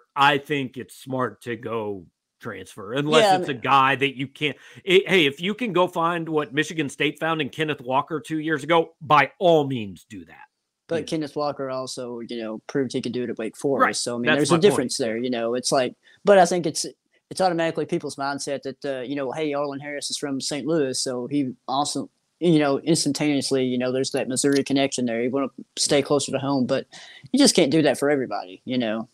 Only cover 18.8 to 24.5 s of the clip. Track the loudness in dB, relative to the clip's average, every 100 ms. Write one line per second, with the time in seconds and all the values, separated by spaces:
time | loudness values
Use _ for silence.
18.8 | -8 -6 -6 -6 -6 -4 -4 -2 -4 -8
19.8 | -10 -10 -8 -8 -6 -6 -6 -6 -2 0
20.8 | 0 -2 -6 -6 -4 -2 -2 -6 -6 -4
21.8 | -2 -4 -8 _ _ -2 2 4 4 2
22.8 | 2 0 0 0 0 0 0 0 0 0
23.8 | 0 -2 -2 -4 -4 0 2